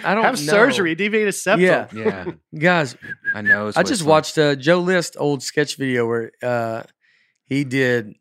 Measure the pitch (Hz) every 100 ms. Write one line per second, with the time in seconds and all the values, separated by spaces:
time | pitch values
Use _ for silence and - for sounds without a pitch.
0 | 160 208 220 240 147 175 262 - 170 160
1 | 208 220 208 - 185 170 180 139 104 110
2 | 202 190 180 - _ 156 175 175 131 -
3 | - - - 107 104 - - 156 185 226
4 | 151 156 147 156 147 139 139 180 175 185
5 | 160 - 143 139 - 156 143 - 131 123
6 | 117 117 110 _ 123 120 113 113 - _
7 | _ _ _ _ _ 135 135 135 127 120
8 | 107 -